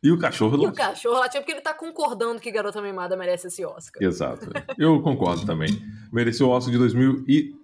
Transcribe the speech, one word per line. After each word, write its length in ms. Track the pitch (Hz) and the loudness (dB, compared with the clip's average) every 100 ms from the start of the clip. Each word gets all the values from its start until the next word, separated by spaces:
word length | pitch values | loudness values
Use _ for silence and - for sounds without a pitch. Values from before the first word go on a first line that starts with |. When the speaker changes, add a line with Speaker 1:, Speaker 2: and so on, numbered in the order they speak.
Speaker 1:
E 80 | 135 | 4
o 60 | 170 | 4
cachorro 380 | 165 - 110 143 | 2 2 2 4
Speaker 2:
E 40 | |
o 40 | |
Speaker 1:
latindo. 140 | 370 - | 2 2
Speaker 2:
cachorro 420 | 220 - 240 247 | -2 -2 0 0
latindo, 240 | 247 269 | 0 -2
porque 80 | 269 | -6
ele 100 | 294 | -6
tá 120 | 320 | -6
concordando 640 | 311 320 320 294 226 233 233 | -6 -10 -4 -4 -2 -4 -4
que 120 | 240 | -6
Garota 300 | 220 202 208 | -4 -4 -6
Mimada 340 | 202 190 180 185 | -8 -8 -6 -4
merece 320 | 180 180 180 | -2 -4 -4
esse 160 | 175 | -8
Oscar. 380 | 180 - - - | -10 -10 -18 -2
Speaker 1:
Exato. 480 | 98 82 71 62 - - - - | -2 -2 -6 -6 -10 -12 -10 0
Eu 240 | 156 151 | 4 4
concordo 440 | 160 127 - 85 101 | 4 0 0 0 -2
também. 240 | 82 78 104 - - - | -2 -2 -4 -6 -16 -6
Mereceu 360 | 113 117 117 131 | 0 0 2 4
o 20 | |
Oscar 220 | 123 123 | 4 2
de 80 | 120 | 2
dois 140 | 123 | 4
mil 300 | 113 131 135 - | 4 2 2 2
e 280 | 143 - - | 2 2 -8